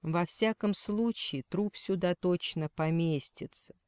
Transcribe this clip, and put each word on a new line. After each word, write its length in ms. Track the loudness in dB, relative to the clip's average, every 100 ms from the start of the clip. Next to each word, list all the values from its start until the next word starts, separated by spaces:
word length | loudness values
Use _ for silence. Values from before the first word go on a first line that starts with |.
Во 240 | 0 0 0
всяком 480 | 2 2 2 0
случае, 680 | 0 0 0 0 0 -4 -4 -2
труп 260 | 0 0 -2
сюда 400 | -2 0 2 2
точно 540 | 2 0 0 -4 -4
поместится. 1040 | 0 0 2 2 0 -4 -12 -12 -12 -18 -20